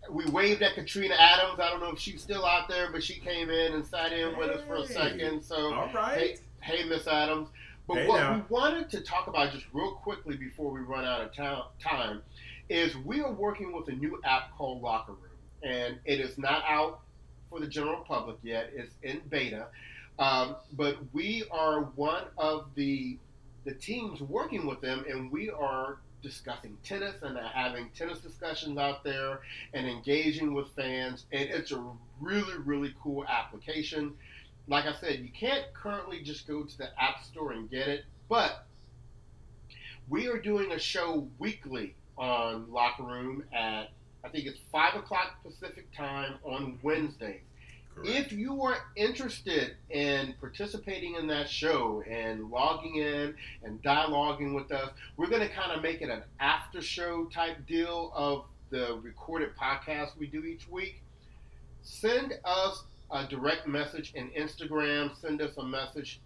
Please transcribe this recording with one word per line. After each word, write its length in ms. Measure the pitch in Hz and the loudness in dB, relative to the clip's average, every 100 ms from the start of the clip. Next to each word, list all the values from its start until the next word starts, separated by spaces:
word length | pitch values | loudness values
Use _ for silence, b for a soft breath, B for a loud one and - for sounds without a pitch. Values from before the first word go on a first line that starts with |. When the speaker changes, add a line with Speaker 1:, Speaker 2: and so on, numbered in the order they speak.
| - | -4
Speaker 1:
we 140 | 156 156 | 0 2
waved 360 | 147 202 208 | 6 6 8
at 120 | 196 | 6
Katrina 400 | 190 - 196 190 170 | 4 -4 0 2 12
Adams. 400 | 165 180 185 180 | 12 12 8 4
I 100 | 170 | 2
don't 100 | 175 | 2
know 100 | 170 | -2
if 80 | 151 | -2
she's 240 | 202 165 | -4 -6
still 220 | - 196 | -2 2
out 240 | 180 175 175 | 4 4 4
there, 240 | 180 175 | 0 0
but 100 | 165 | -2
she 120 | - 180 | -4 -6
came 300 | 180 175 165 | -4 -2 2
in 220 | 165 165 | 4 4
and 100 | 156 147 | 2 -2
sat 260 | 170 165 | 0 0
in 240 | 165 165 165 | 2 0 0
with 140 | 147 | 0
us 120 | - | -2
for 120 | - - | -2 -4
a 100 | - | -2
Speaker 2:
Hey. 80 | |
Speaker 1:
second. 480 | - - - 160 156 | 0 0 2 0 -2
So, 300 | - 160 151 | -2 0 0
Speaker 2:
All 160 | 147 - | 0 0
right. 460 | 240 254 277 - - - - | 2 2 4 2 0 -12 -12
Speaker 1:
hey, 160 | - 170 | -2 0
hey, 80 | 165 | 2
Miss 180 | 160 160 | 0 4
Adams. 400 | 151 151 156 151 B B B - | 4 4 2 -2 B B B 0
But 80 | 175 | 2
Speaker 2:
Hey 80 | 175 | 6
Speaker 1:
what 140 | 214 | 6
Speaker 2:
now. 140 | - 220 | 6 4
Speaker 1:
we 60 | - | 2
wanted 380 | 233 285 330 - | 4 4 4 -2
to 100 | - | -4
talk 260 | - - - | 0 0 2
about 220 | 160 143 | 2 2
just 120 | 135 - | 2 -6
real 200 | 139 185 | -2 -2
quickly 440 | - - 202 151 139 | -2 -6 -4 -4 -6
before 340 | 131 139 147 | -6 -4 -4
we 100 | 135 | -4
run 240 | 127 131 127 | -4 -2 0
out 160 | 123 | 0
of 120 | 110 | -2
town, 300 | - 143 139 123 - | -4 -4 -2 -6 -6
time 400 | 160 147 113 104 - B B B - | -2 0 0 -4 -10 B B B 0
is 260 | 170 165 135 | 4 4 2
we 240 | 139 269 | -2 0
are 100 | 277 | 0
working 400 | 202 208 202 190 | 0 0 0 -4
with 160 | 170 147 | -6 -6
a 40 | |
new 280 | 131 147 - | -2 -2 -2
app 300 | - 160 - - | 2 2 2 -4
called 260 | 139 127 | -4 -2
Locker 300 | 120 113 107 | 0 0 0
Room. 200 | 101 - - - - | -12 -16 -20 -20 -8
And 360 | 139 123 120 127 | -4 0 -2 -4
it 160 | - 139 | 0 2
is 160 | 131 131 | 0 -2
not 240 | 139 156 156 | 2 2 4
out 320 | 151 160 - - - - - - | 4 4 0 -16 -20 -20 -20 -12
for 100 | 170 | -6
the 60 | 147 | -4
general 360 | 143 147 170 | -2 0 -2
public 320 | - 131 117 107 | 0 -2 -2 -8
yet. 280 | 113 113 117 | -4 -4 -4
It's 200 | 135 117 - | -8 -12 -10
in 180 | 135 147 143 | -8 -8 -2
beta. 360 | 147 123 107 113 B B B B - | 0 0 -4 -8 B B B B 2
Um, 380 | 135 127 127 151 - | 4 6 2 -2 -10
but 240 | 143 143 139 143 | 0 0 0 -4
we 320 | 151 190 226 214 | -2 0 0 -2
are 300 | 170 156 151 | 2 4 4
one 420 | 139 131 147 170 185 - | 2 0 2 2 -2 2
of 340 | 156 151 143 | 2 2 -2
the, 440 | 147 139 139 127 127 - - - - | -2 2 2 0 -6 -12 -20 -20 -10
the 80 | 139 | -8
teams 460 | 139 - 240 220 147 | -8 -4 -4 -4 -6
working 460 | 139 202 320 233 151 | -2 0 0 -2 -2
with 140 | 123 | -2
them, 240 | 127 131 151 | -2 -2 -2
and 220 | 131 127 | -4 -2
we 180 | 143 214 | -2 -2
are 480 | - 139 131 135 139 - - | 0 0 0 -2 -6 -14 -14
discussing 540 | 139 - - 117 113 101 | -12 -10 -10 -10 -10 -14
tennis 400 | - 196 202 196 | -8 -4 -4 -6
and 160 | 143 127 | -6 -6
having 500 | 113 127 123 123 120 | -4 -2 -2 -2 -8
tennis 280 | - 165 180 | -6 -6 -6
discussions 580 | 160 - 165 156 156 143 | -10 -8 -6 -4 -4 0
out 260 | 143 139 | 0 0
there 360 | 143 135 135 135 B B B | -2 -2 -2 -4 B B B
and 120 | 131 127 | -4 -2
engaging 680 | 120 117 147 156 151 151 | -4 2 4 4 2 0
with 140 | 143 139 | 0 -2
fans. 520 | - 131 127 127 127 - | -4 -2 -2 -2 -6 -4
And 160 | 139 139 | -2 0
it's 220 | 165 - | -2 -2
a 120 | 135 120 120 - - | -6 -6 -12 -16 -10
really, 380 | 160 202 190 175 | 0 0 0 -2
really 300 | 139 143 143 - | 0 0 0 -4
cool 240 | 147 139 139 | -4 -4 0
application. 840 | 120 113 - - 156 156 156 147 - B B B - - | 0 0 -8 -6 -4 -2 -2 -4 -6 B B B -18 2
Like 200 | 143 151 | 2 2
I 60 | |
said, 280 | - 175 135 | -2 -2 -2
you 100 | 123 | -4
can't 420 | - 233 277 277 | -4 0 2 0
currently 480 | - 208 202 185 175 | -8 -4 -4 -4 -8
just 260 | 147 147 - | -8 -10 -6
go 160 | 151 | -6
to 140 | 143 - | -6 -8
the 100 | 127 127 | -10 2
App 220 | 127 - | 2 2
Store 280 | - 160 147 | -10 -6 -6
and 180 | 113 110 | -4 -6
get 160 | 127 139 | -2 0
it, 180 | 143 - - - | 0 -4 -18 4
but 380 | 233 175 - - - - - - - - - - - - B B B - | 6 6 2 -12 -20 -20 -18 -18 -18 -20 -20 -20 -18 -18 B B B -2
we 180 | 160 247 | 0 2
are 120 | 226 | 0
doing 340 | 208 208 196 | 2 2 2
a 60 | 165 | 0
show 500 | - 190 170 160 131 - | 0 0 2 2 0 -4
weekly 560 | 214 214 139 127 - - - - | -4 -4 -6 -6 -6 -10 -18 -4
on 540 | 127 120 117 113 113 | 2 4 2 -2 -4
Locker 340 | 120 120 - | 4 4 2
Room 400 | 120 123 127 135 - | -6 -4 -4 -4 -4
at, 380 | 120 113 110 110 - - - | 0 0 0 -6 -12 -20 -16
I 40 | 123 | -8
think 180 | 156 139 | -6 -6
it's 120 | 139 - | -8 -2
five 220 | 156 160 | 6 6
o'clock 480 | 202 - 202 180 - | 4 0 0 0 -4
Pacific 460 | 165 - 180 - - - | -16 -12 -12 -12 -16 -8
time 380 | 143 139 135 139 | -4 -2 -4 -6
on 360 | 143 131 135 123 | -6 -4 -4 -2
Wednesdays. 580 | 139 156 151 - 107 92 - - B B B | 2 2 2 -2 -8 -8 -14 -20 B B B
Speaker 2:
Correct. 140 | - - 262 | -8 0 0
Speaker 1:
If 160 | 277 | 0
you 300 | 208 247 277 | -2 -2 2
are 140 | 262 247 - - | 2 2 -2 2
interested 800 | 214 254 254 - - 160 123 - - | 2 2 -4 -6 2 2 2 -4 -6
in 440 | 147 143 139 135 127 | 0 4 4 0 -6
participating 760 | 120 - 202 208 202 190 175 170 | -10 -6 -4 -4 -6 -6 -4 -4
in 100 | 156 | 0
that 200 | 147 143 | 0 0
show 540 | - 156 147 117 107 104 | 0 4 4 4 0 -2
and 420 | 113 113 110 110 | -2 -2 -2 -2
logging 460 | 120 147 160 165 156 | 4 4 4 -2 0
in 380 | 147 147 147 151 B B | 2 2 -2 -4 B B
and 180 | 113 110 | -10 -2
dialoguing 720 | 139 147 156 143 147 139 143 | 4 6 6 4 4 2 0
with 160 | 139 139 | -2 -2
us, 180 | 139 135 - B - | -2 -2 -6 B -2
we're 120 | 170 | 2
gonna 200 | 226 208 | 4 4
kinda 320 | - 180 160 | 0 -2 0
make 200 | 156 165 | 0 -2
it 60 | 143 | -4
an 140 | 110 - - | -4 -8 0
after 400 | 139 160 - 180 | 4 4 0 -8
show 440 | 151 - 175 170 165 | -6 -4 -2 -2 -4
type 400 | 170 165 160 139 | 0 0 -2 0
deal 460 | 165 170 170 165 | 2 2 0 -4
of 300 | - 143 139 - - - | 0 2 2 -2 -18 -6
the 280 | 127 120 117 | -2 -2 -2
recorded 540 | 117 - - 160 143 - | -6 -12 -6 -2 -2 -2
podcast 600 | 131 139 - 151 143 - | -2 -2 -2 -4 -4 -6
we 80 | 143 | -6
do 180 | 151 | -6
each 240 | 165 165 - | -6 -8 -8
week. 340 | 180 190 - - b b b b b b - | -6 -6 -8 -18 b b b b b b -18
Send 520 | - - 214 247 269 - | -14 0 4 4 2 -4
us 400 | 180 185 190 190 - - - | 0 2 2 0 -12 -18 -6
a 140 | 139 127 | -4 -4
direct 400 | 135 139 165 151 | 0 2 2 0
message 460 | 143 147 160 - | -2 -2 -6 -8
in 160 | 143 127 | -8 -6
Instagram, 840 | 156 151 - 160 151 147 147 143 - | -4 -4 -4 -2 0 2 2 0 -4
send 240 | 160 151 | -4 -2
us 160 | 147 143 | -2 -4
a 80 | |
message 560 | 127 131 131 151 - - | -6 -4 -4 -8 -10 -12